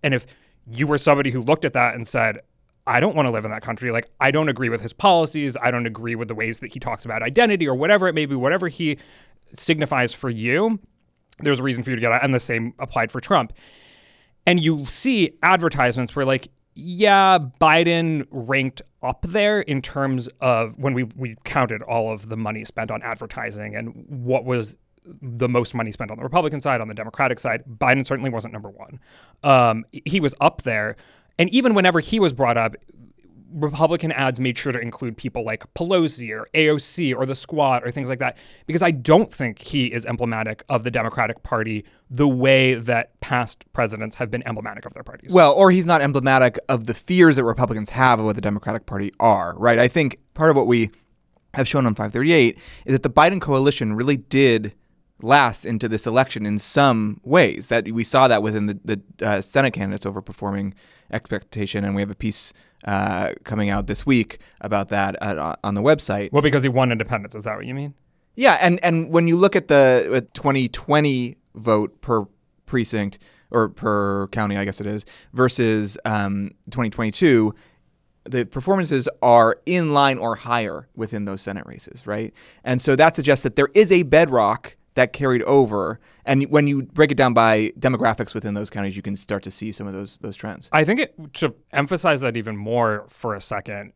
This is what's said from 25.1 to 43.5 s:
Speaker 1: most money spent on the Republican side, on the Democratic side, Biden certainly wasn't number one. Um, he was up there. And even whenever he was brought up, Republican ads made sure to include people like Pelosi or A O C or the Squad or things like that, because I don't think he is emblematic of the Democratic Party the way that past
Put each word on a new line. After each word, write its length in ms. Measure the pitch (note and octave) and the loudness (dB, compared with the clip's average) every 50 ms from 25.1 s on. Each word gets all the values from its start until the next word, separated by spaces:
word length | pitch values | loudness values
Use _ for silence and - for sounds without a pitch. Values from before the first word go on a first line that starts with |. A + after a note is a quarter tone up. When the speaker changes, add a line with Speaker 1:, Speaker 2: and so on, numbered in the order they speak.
| - - - B2+ A#2+ A#2 B2+ B2 | -20 -16 -14 -10 -6 -2 -2 0
Speaker 1:
most 240 | B2 B2 A#2+ - - | 2 0 0 0 -4
money 180 | A#2+ A2+ G#2+ | -6 -6 -6
spent 180 | G2+ - A#2+ G#2 | -8 -12 -12 -12
on 80 | G#2+ | -12
the 60 | - C3 | -12 -8
Republican 380 | B2+ C3+ F3+ E3 D3+ D#3 C#3+ | -2 0 0 0 0 -4 -4
side, 180 | - D3 C3 A#2+ | -4 -2 -2 -2
on 80 | A2 | -4
the 60 | A2 G#2 | -6 -10
Democratic 460 | G#2+ G#2+ A2 - - C#3 B2+ B2 - | -12 -12 -10 -4 -2 -2 -2 -2 -4
side, 240 | - B2 A2+ A2+ - | -4 -6 -6 -6 -8
Biden 380 | B2+ A2+ G#2+ C3+ B2 C3 C3+ C3 | -10 -6 -2 2 2 2 2 0
certainly 240 | - C#3 B2+ C3 C3+ | -2 -4 -4 -4 -6
wasn't 240 | A#2 A2+ G#2+ A2+ A2 | -6 -6 -10 -10 -14
number 160 | G#2+ G#2 G2+ | -14 -16 -16
one. 300 | G2 - - - C#3 B2+ _ _ _ - _ _ _ _ - | -18 -20 -20 -20 -20 -20 _ _ _ -20 _ _ _ _ 2
Um, 400 | D3 C3+ B2+ B2 A#2 A2 A2 - _ - D3+ - | 4 6 6 6 4 2 0 -4 _ -16 -12 -8
he 160 | - F3 G3 | -4 -2 0
was 120 | D3+ C#3 - - | 0 -2 -2 2
up 220 | C#3+ D#3+ - - | 0 0 0 0
there. 340 | - C3 A2+ G#2+ G#2 A2 - _ _ _ _ _ _ _ _ | -6 -4 -4 -2 -4 -6 -8 _ _ _ _ _ _ _ _
And 120 | - E3+ F3 | 0 0 2
even 240 | F#3+ C4 B3+ B3 G#3+ | 2 2 2 4 2
whenever 260 | G3+ F#3 F3+ F3 E3 | 4 4 4 2 2
he 180 | - - A3+ | 0 0 0
was 140 | A3+ G3 D#3+ | 2 2 2
brought 260 | B2+ A#2 C3+ A#2+ A#2 | 2 0 0 0 2
up, 200 | A#2 A2+ A2+ - - _ - - - A#2+ - _ _ _ F2 E2 G#2+ - - | 0 0 -2 -4 -8 _ -20 -20 -20 -20 -20 _ _ _ _ _ -20 -20 -14
Republican 600 | E3 D#3 D3 D3 C#3 C3 D#3+ D#3 E3+ F3 - E3 | -8 -6 -6 -4 0 0 0 2 2 0 -2 -4
ads 280 | C#3 B2+ C#3 C3+ C3+ A#2 | -2 -2 -2 -2 -2 -2
made 160 | C3 B2+ A#2+ - | -2 -4 -4 -4
sure 120 | - C#3 | -6 -6
to 80 | B2 B2 | -6 -6
include 380 | A#2 A#2 - - C3+ A#2+ A2 | -6 -8 -10 -8 -10 -10 -10
people 260 | - - B2 - B2 A2 | -8 -10 -8 -8 -6 -6
like 220 | A2 A2 - - - - | -6 -8 -8 -10 -14 -8
Pelosi 560 | - E3+ F3 F#3+ F3+ E3 D3 - B2+ A#2+ A2 | -6 -2 0 2 2 2 0 -2 -8 -12 -10
or 180 | G#2+ A2 A#2 - - | -10 -10 -8 -2 0
A 160 | D#3 D#3 D3+ | 2 4 4
O 80 | D3+ | 2
C 340 | C#3+ - - - - E3+ C3+ | 0 -2 -8 -6 -4 -2 -2
or 140 | B2+ A#2 C3 | -2 -2 -2
the 80 | C3 C3+ | -4 -4
Squad 500 | - - - E3 D3+ C#3+ C3+ B2+ B2 - | -8 -10 -6 -2 0 2 2 2 0 -2
or 60 | A#2+ | -4
things 180 | A#2+ D3 C3+ | -8 -6 -6
like 120 | B2 C3 A#2+ | -6 -6 -4
that, 180 | C3 B2 - _ - - - _ _ | -6 -6 -6 _ -20 -20 -20 _ _
because 160 | - D#3 E3 F3+ | -4 -2 0 2
I 80 | F3 | 2
don't 420 | D#3+ C3 A#2 - D#3+ G3 A3+ - - | 0 0 4 6 6 6 4 2 -4
think 260 | - C3+ A#2 G#2+ - | -8 -8 -8 -8 -10
he 280 | - - - C#3+ B2 | -12 -6 -4 -2 -2
is 180 | A#2+ A2+ A#2+ A2+ | -2 -4 -6 -6
emblematic 580 | A2+ B2 - B2 A#2 A2+ A2 A2 A2 G#2+ - - - | -6 -6 -4 -4 -4 -4 -4 -6 -6 -8 -10 -8 -4
of 140 | C#3 A#2 A2 | -4 -4 -2
the 80 | B2 | -2
Democratic 500 | A#2 B2 G#2+ A2+ - - A#2 G#2+ A#2 - | -4 -2 -4 -4 -2 -2 -2 -2 -4 -8
Party 420 | - - B2+ A2+ A2 A2+ A2 G#2 G2+ _ _ _ _ - | -8 -4 -4 -2 -2 -4 -6 -8 -10 _ _ _ _ -8
the 160 | C3+ B2 D3 | -2 0 2
way 480 | C#3+ C3 B2+ B2+ C3+ C3+ C3 C3 C3 B2 | 2 2 4 4 6 6 6 6 2 0
that 440 | A#2 A2+ A#2+ A#2+ A#2 A#2+ - _ - | -2 -2 -2 -2 -2 -2 -6 _ -14
past 440 | - - C3 B2 A#2+ - | -6 -2 -2 -2 -2 -4